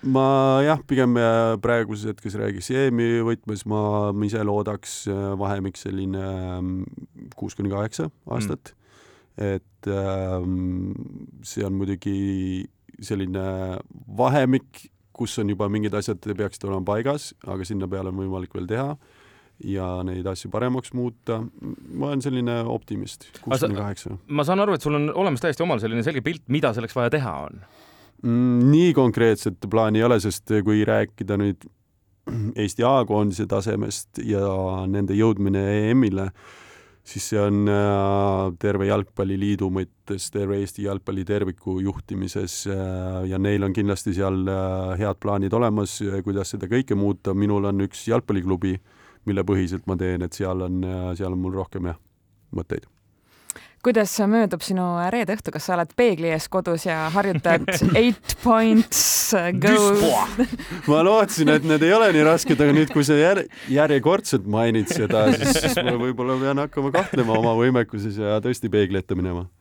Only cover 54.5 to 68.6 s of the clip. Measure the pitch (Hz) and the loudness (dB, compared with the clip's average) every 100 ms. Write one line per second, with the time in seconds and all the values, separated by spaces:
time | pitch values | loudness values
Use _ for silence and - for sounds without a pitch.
54.5 | 175 - 185 180 175 175 226 190 208 - | 0 -4 -2 -2 -2 -2 -2 -2 -4 -6
55.5 | 156 - 180 170 - 240 170 165 160 - | -8 -4 -2 -2 2 2 2 0 -2 -2
56.5 | 190 180 170 185 160 160 175 196 170 175 | -4 0 -2 -2 -2 0 0 2 0 2
57.5 | 165 147 180 - 175 240 208 - - 240 | 2 2 2 4 6 4 2 -6 -2 4
58.5 | 226 226 220 226 - - - - 202 175 | 4 6 6 4 2 2 0 2 2 2
59.5 | 185 190 214 208 202 180 120 95 202 247 | 2 6 6 6 6 4 4 2 0 -2
60.5 | - - 175 147 147 175 220 208 - 151 | -2 -10 -8 2 4 6 6 4 4 4
61.5 | 151 151 156 165 208 220 165 151 165 - | 4 4 4 6 6 6 6 6 4 2
62.5 | 139 147 143 156 - 143 147 160 196 - | 4 6 6 4 2 4 6 6 4 0
63.5 | - - 131 151 143 131 190 - 131 98 | -10 -2 2 4 4 4 2 2 -2 0
64.5 | 107 117 113 101 - 107 110 107 147 139 | 2 2 2 0 -2 0 4 4 4 2
65.5 | 135 139 254 - 120 123 120 123 131 135 | 2 2 0 0 0 -2 -2 -2 0 0
66.5 | 139 147 - 139 135 185 - 117 110 117 | 0 -2 -2 0 0 0 0 2 2 2
67.5 | 113 123 127 113 107 104 101 104 107 117 | 4 4 4 0 -2 -6 -4 0 0 0
68.5 | 123 | -4